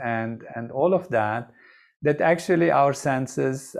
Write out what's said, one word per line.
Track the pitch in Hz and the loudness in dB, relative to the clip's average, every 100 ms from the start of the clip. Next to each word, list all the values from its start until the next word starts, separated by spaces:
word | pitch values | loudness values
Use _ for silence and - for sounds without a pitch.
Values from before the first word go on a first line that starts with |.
and, | 120 113 113 113 - 120 | -4 -4 -4 -8 -12 -12
and | 117 | -8
all | 131 170 | 0 2
of | 185 - | 2 0
that, | 117 107 117 - _ - _ _ _ | 0 0 -2 -8 _ -20 _ _ _
that | 147 147 | 0 2
actually | 170 175 - 175 170 | 2 2 2 2 4
our | 139 143 | 4 4
senses | 139 143 131 131 - 135 135 - | 2 -2 -2 -2 -2 -2 -2 -8